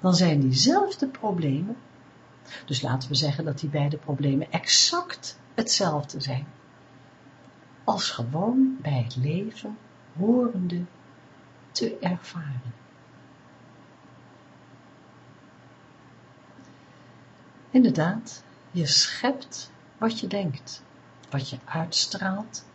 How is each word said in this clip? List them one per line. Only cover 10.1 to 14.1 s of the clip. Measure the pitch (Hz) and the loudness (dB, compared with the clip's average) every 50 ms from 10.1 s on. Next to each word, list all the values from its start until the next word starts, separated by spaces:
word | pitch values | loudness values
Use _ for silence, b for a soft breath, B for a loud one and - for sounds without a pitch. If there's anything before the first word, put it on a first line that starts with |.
| - | -6
horende | 156 185 214 233 254 247 233 233 190 180 175 170 175 180 - - - - - - - - - - - - - - - - - - | -2 2 4 4 4 4 2 0 -2 -2 -2 -2 -4 -6 -6 -10 -20 -20 -20 -20 -20 -20 -20 -20 -20 -20 -20 -20 -20 -20 -12 -6
te | - - 226 - - | -4 -4 -4 -4 -2
ervaren. | - 180 180 - - - - 170 160 143 135 123 - 123 120 - - - - - - - - - - - - - - - - - - - - - - - - - - - | -2 -2 -2 -2 -6 -10 -12 -10 -8 -6 -8 -8 -8 -10 -14 -14 -18 -20 -20 -20 -20 -20 -20 -20 -20 -20 -20 -20 -20 -20 -20 -20 -20 -20 -20 -20 -20 -20 -20 -20 -20 -20